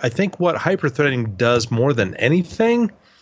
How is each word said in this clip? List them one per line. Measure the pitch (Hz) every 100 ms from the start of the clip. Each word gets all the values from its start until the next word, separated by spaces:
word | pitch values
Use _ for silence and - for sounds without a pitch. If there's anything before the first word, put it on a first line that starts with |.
I | 123
think | - 196 -
what | 175 160
hyperthreading | - 190 151 - 147 127 113 95
does | 120 120 113
more | 117 131
than | 127 98 -
anything | 117 170 175 - 226 240 226 - _ _